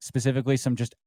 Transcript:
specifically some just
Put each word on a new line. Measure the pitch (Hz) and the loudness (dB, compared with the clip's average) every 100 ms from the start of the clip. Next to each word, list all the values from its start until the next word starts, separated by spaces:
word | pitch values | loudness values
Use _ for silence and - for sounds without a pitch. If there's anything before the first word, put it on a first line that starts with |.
specifically | - 127 123 131 127 135 | -6 -2 0 0 0 0
some | 131 120 | 2 0
just | 117 - | -2 -6